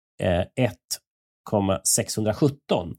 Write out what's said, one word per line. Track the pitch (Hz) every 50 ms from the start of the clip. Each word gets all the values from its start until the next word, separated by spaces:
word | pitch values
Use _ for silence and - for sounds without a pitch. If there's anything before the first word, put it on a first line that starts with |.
| _ _ _ - 101 95 87 87 - - -
ett | - 127 120 - - _ _ - - - _ _ _ _ _ _ _ _
komma | - - 104 98 98 95 - -
sexhundrasjutton. | - - - 107 - - - 110 107 104 - - 143 139 - _ - 196 120 87 156 -